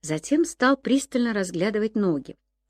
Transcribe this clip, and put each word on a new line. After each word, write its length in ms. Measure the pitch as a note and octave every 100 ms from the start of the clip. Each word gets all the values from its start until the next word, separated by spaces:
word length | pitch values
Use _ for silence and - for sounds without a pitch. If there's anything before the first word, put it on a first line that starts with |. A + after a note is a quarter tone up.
Затем 420 | D3+ D3+ - D4+
стал 320 | E4 - B3+ C4+
пристально 560 | - C4+ - B3 A#3+
разглядывать 640 | G#3 F#3 F3 G3 G#3+ A3
ноги. 420 | A3 G3 D3 - - _ _